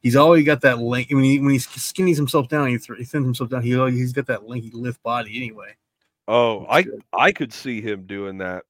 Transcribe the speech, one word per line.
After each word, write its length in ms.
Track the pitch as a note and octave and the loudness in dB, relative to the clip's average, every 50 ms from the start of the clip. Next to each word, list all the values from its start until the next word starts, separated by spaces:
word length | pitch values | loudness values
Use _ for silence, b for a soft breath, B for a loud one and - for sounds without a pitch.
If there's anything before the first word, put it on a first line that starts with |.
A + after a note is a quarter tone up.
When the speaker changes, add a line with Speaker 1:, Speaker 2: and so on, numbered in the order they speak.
Speaker 1:
he's 140 | - B2 A#2 | 0 4 4
always 280 | C#3 D3 E3 E3+ E3 D3 | 6 8 8 8 6 6
got 160 | D3+ D3+ B2+ | 4 2 4
that 160 | - C3+ B2 A#2+ | 4 2 2 2
length. 320 | A#2+ A#2 B2 B2 B2 - | -2 -2 -2 -4 -2 0
When 120 | C#3+ C3+ C3+ | 2 2 4
he, 160 | C3+ C#3 C#3 | 4 4 2
when 100 | C#3 C#3 | 2 2
he 60 | C#3 B2+ | 0 0
skinnies 580 | - - - C3+ - - - - F#3+ F3+ E3 | -2 -6 -12 -12 -10 -10 -4 0 2 2 2
himself 320 | C#3+ D3 B2+ - D#3 C3 B2 | 2 0 0 0 -2 -2 0
down, 200 | D3+ D3+ C#3+ B2+ | -2 -2 0 0
he, 100 | B2 A#2 | -2 -4
th-, 200 | - - A2+ F#2+ | -6 -12 -14 -14
he 60 | B2+ | -12
thins 200 | B2 - D3+ C3+ | -6 -4 -2 -2
himself 240 | B2+ A#2+ - C3 A#2 | -2 -2 -4 -6 -6
down. 120 | B2+ B2 | -4 -4
He 140 | A#2 A#2+ B2 B2+ | -2 0 2 2
always, 180 | C3 C3 B2+ | 2 0 0
he's 160 | B2 B2+ B2 | -2 -2 -2
got 140 | B2 C#3 C3 | -4 -4 -4
that 220 | - A#2+ G2+ G#2 A2+ | -4 -6 -6 -6 -10
lanky, 220 | B2 B2 A2 A2+ | -12 -12 -12 -12
lithe 240 | A2+ A#2 B2 B2 A#2+ _ _ | -12 -10 -8 -8 -10 _ _
body 320 | A2+ A#2+ A#2+ A2+ G#2 G#2+ | -4 -4 -4 -6 -8 -8
anyway. 400 | A#2+ B2+ A2+ A2 G#2+ G2 G2+ G#2+ _ _ _ _ _ _ _ _ _ _ - | -8 -8 -10 -12 -16 -20 -20 -20 _ _ _ _ _ _ _ _ _ _ 0
Speaker 2:
Oh, 320 | A2 A#2+ A#2+ A#2 A2 G2 | 2 4 4 2 0 -4
Speaker 1:
Looks 120 | F#2 - | -2 2
Speaker 2:
I, 100 | A#2 D#3 | 2 2
Speaker 1:
good. 220 | F#3+ - - G#2 _ _ | 2 2 -8 -16 _ _
Speaker 2:
I 200 | - F#2+ C3 G3 | 0 2 2 2
could 200 | G3+ - D#3 A#2+ | 2 0 -8 -8
see 280 | - - - C3+ A#2+ G#2+ | -8 -12 -10 -8 -8 -6
him 240 | G#2+ A2 G#2 G2 F#2 | -6 -6 -6 -8 -8
doing 320 | F#2 G2+ G2+ G2+ G2 F#2+ F#2+ | -12 -10 -8 -8 -10 -8 -8
that. 260 | F#2 F2+ F#2 F2+ - _ | -8 -8 -8 -10 -12 _